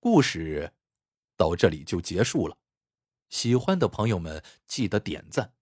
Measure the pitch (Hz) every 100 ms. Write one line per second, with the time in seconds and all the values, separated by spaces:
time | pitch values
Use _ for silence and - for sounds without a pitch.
0 | 240 220 127 82 80 76 73 _ _ _
1 | _ _ _ _ 80 87 90 78 71 90
2 | 85 87 117 - 80 - _ _ _ _
3 | _ _ _ - 120 123 127 190 117 -
4 | 110 98 82 78 - _ _ - 107 104
5 | - 76 - - 120 _